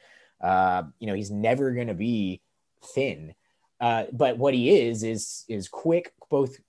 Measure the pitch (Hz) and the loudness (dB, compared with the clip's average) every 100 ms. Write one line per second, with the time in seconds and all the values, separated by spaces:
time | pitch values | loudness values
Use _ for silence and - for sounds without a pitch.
0 | _ - _ _ 90 92 92 90 78 - | _ -20 _ _ 0 2 4 2 -4 -8
1 | 110 101 101 104 113 127 135 123 117 90 | -6 -4 -4 -2 0 2 0 -2 -4 -4
2 | 113 113 95 90 _ _ _ _ - 135 | -2 0 -2 -6 _ _ _ _ -8 -4
3 | 131 76 78 - _ _ _ - 120 113 | -4 -4 -14 -20 _ _ _ -4 0 0
4 | - 120 135 117 139 127 123 190 117 110 | -2 0 0 2 2 4 6 6 4 0
5 | 113 110 - - - 107 90 - 165 175 | -4 -4 -8 -12 -8 -8 -8 -4 0 0
6 | 175 - - 139 131 - | -2 -14 -2 0 0 -6